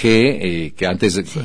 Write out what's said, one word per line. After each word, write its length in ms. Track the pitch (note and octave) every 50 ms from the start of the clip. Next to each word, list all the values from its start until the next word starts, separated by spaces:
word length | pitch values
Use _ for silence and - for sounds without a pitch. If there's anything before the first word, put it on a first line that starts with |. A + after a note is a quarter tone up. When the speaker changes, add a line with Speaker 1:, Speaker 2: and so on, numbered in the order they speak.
| -
Speaker 1:
eh, 680 | A#2 A2 A2 A#2 C#3 C#3+ - G2 F2+ E2+ E2 E2 D2+ -
que 100 | - F#2
antes 280 | F2+ F2+ F2+ A2 G2+ F2
de, 100 | G2 F#2
Speaker 2:
Sí. 140 | - - D#3 B2+